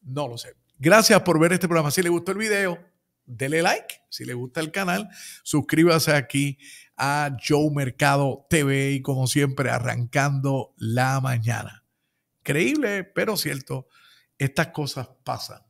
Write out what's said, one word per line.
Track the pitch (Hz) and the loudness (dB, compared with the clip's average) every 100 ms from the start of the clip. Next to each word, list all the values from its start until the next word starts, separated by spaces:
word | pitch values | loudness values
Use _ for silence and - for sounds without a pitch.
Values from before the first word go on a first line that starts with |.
No | 127 135 139 | -10 -8 -8
lo | 117 | -8
sé. | - - _ _ | -16 -20 _ _
Gracias | 135 208 - 202 | 6 6 8 6
por | 175 160 | 6 4
ver | 165 | 4
este | 180 180 | 2 2
programa. | 170 147 | 0 0
Si | 135 | 0
le | 170 | 0
gustó | 170 170 | 0 -2
el | 190 | -4
video, | 220 202 196 170 - _ _ _ | -2 0 0 -4 -12 _ _ _
dele | - 117 135 160 | -20 -8 -2 0
like. | 175 427 - - _ | 2 0 -4 -18 _
Si | - | -14
le | 123 | -10
gusta | 123 127 - | -8 -8 -6
el | 160 | -6
canal, | 196 190 185 214 - - - | -4 -4 -4 -6 -16 -20 -18
suscríbase | - 151 - 151 170 160 160 | -2 -2 2 4 6 4 4
aquí | 147 127 139 143 139 - - - - | 0 0 -2 -2 -6 -16 -20 -20 -6
a | 139 143 147 127 | -2 0 -2 -6
Joe | - 147 151 | 0 2 2
Mercado | 143 131 - 147 139 139 - _ | 0 -2 0 2 4 2 -2 _
T | 170 | 2
V. | 139 135 139 | 2 0 0
Y | 139 | -2
como | 135 135 127 | -2 -2 0
siempre, | 143 143 135 123 | 2 0 0 -2
arrancando | 120 120 117 120 143 139 139 135 135 131 _ | 0 -2 -4 -2 0 0 0 -2 -2 -6 _
la | 113 120 131 135 | -4 0 2 2
mañana. | 131 120 113 110 107 - _ _ _ _ _ _ | 0 0 0 -4 -6 -16 _ _ _ _ _ _
Increíble, | - 151 226 311 247 202 | -4 0 0 0 -2 -4
pero | 185 - 214 196 | -6 -4 -4 -2
cierto, | 147 139 - 135 - _ _ _ _ _ | -4 -8 -8 -10 -10 _ _ _ _ _
estas | 135 - 165 | -4 -2 -4
cosas | - 143 - 123 _ | -4 -8 -8 -12 _
pasan. | - 120 - 104 _ | -10 -10 -10 -16 _